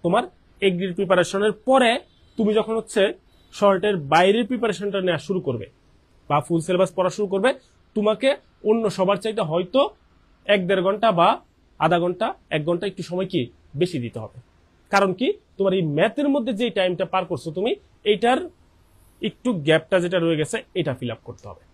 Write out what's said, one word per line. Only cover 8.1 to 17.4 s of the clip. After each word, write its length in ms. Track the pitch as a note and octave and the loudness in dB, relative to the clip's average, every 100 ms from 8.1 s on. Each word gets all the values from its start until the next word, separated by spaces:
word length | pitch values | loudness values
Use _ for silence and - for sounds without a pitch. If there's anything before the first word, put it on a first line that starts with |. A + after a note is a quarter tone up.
| G#3+ C4+ D4 _ _ | 2 0 -2 _ _
অন্য 260 | G#3+ A3+ A3 | 0 0 0
সবার 280 | - F#3+ G3+ | 0 0 0
চাইতে 240 | A3 A3 | -2 -4
হয়তো 480 | E3+ E3 F3+ C4 F4+ - _ _ _ _ - | -2 -2 0 2 0 -2 _ _ _ _ 0
এক 220 | G3+ F3+ | 0 2
দেড় 140 | F#3+ | 0
ঘন্টা 300 | F#3 G#3 A3+ | 0 0 0
বা 300 | F3 F3+ - _ _ _ _ | 4 4 2 _ _ _ _
আধা 200 | - F3 | 2 2
ঘন্টা, 340 | F3 F3+ A#3 - _ | 0 -2 -4 -6 _
এক 160 | D#3 D3+ | -4 -2
ঘন্টা 220 | F3 G3+ | -2 -4
একটু 160 | G3 | -8
সময় 220 | E3 F3+ F#3+ | -8 -6 -4
কি 220 | F3 B2 _ _ C3+ | -4 -4 _ _ -4
বেশি 240 | F3 E3 | -4 -2
দিতে 200 | A#2 A2 | -6 -10
হবে। 200 | A2 - _ _ _ _ _ | -14 -16 _ _ _ _ _
কারণ 240 | G3 G3 | 2 2
কি? 200 | F#3 C#4 G#4 _ - | 0 -2 -4 _ -2
তোমার 160 | G3 | 0
এই 80 | F#3 | 0
ম্যাথের 480 | E3 D3 G#3 A#3 C#4+ | 0 0 0 0 0
মধ্যে 240 | C#4 A#3 | 0 -2
যে 160 | G#3 A#3+ | -4 -2
টাইমটা 360 | G3+ F#3 F3 F3+ | 0 -2 -2 -2
পার 200 | F#3+ F3 | -2 -4
করছো 260 | E3 | -6